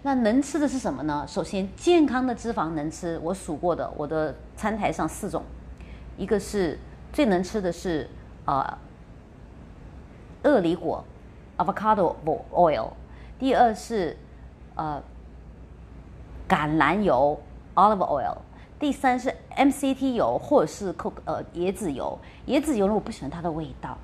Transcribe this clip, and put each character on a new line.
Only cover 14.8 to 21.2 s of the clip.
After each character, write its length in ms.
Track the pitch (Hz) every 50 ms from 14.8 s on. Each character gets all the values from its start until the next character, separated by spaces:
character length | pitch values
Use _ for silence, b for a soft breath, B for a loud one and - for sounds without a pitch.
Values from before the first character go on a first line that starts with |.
| 160 156 147 139 - - - - - - - - - - - - - - - - - - - - - - - - - - - - - -
橄 280 | 147 147 147 151 151
榄 260 | 160 156 143 170 208
油， 380 | 214 185 139 120 135 147 151 - - - - - - - -
olive 300 | - 185 208 220 190 175
oil， 300 | - 147 143 117 85 - - - - B B B B B -
第 140 | - 294
三 260 | 269 - - 262 247 254
是 160 | 226 262 - - - - -
M 140 | - 262 285
C 260 | 262 - - 269 269
T 200 | - 262 269 247
油 220 | - 156 113 120 135
或 220 | - - - -
者 80 | 160 -
是 260 | - - 202 190 170
coco-， 180 | - - 208 - -